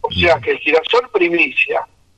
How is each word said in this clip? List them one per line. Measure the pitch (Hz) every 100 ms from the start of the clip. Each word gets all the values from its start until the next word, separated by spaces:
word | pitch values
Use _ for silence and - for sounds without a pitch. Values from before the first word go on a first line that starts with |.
O | -
sea, | - - -
que | -
el | -
girasol | - - 160 453 -
primicia, | - 170 170 - - - - - _ _